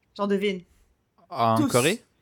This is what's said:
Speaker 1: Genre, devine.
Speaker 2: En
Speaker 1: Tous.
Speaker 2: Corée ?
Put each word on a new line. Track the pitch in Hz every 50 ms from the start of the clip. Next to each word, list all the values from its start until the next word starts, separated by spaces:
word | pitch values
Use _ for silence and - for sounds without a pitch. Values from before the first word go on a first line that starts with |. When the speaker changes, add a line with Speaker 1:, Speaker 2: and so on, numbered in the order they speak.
| _ _ _
Speaker 1:
Genre, | - 202 202
devine. | 202 196 196 208 190 180 175 _ _ _ _ _ _ _ _ _ _ _ _ -
Speaker 2:
En | 180 135 117 113 113
Speaker 1:
Tous. | 113 294 269
Speaker 2:
Corée ? | - 123 123 160 208 247 _ _ _ _